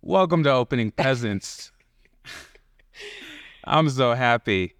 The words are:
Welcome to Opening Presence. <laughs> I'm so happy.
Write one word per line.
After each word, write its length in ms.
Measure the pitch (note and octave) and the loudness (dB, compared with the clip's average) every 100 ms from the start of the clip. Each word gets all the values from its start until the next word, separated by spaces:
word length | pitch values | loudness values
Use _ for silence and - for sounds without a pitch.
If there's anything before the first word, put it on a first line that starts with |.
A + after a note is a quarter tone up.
Welcome 400 | - F#3+ F#3 E3 | 0 2 4 4
to 60 | D3 | 4
Opening 400 | C3 B2 B2+ A2 | 2 2 0 -2
Presence. 800 | - C3+ C3 A#2 G2 - - - _ _ _ _ _ | -2 -2 0 -2 -4 -8 -16 -20 _ _ _ _ _
<laughs> 60 | - - - _ _ _ _ - G#4 - - D4+ - - | -20 -20 -20 _ _ _ _ -20 -18 -18 -18 -20 -20 -18
I'm 240 | - D3 D#3+ | -2 2 2
so 240 | C3 B2+ | 2 0
happy. 600 | A#2+ B2 A#2 - G2 F2+ _ | 2 2 2 2 0 0 _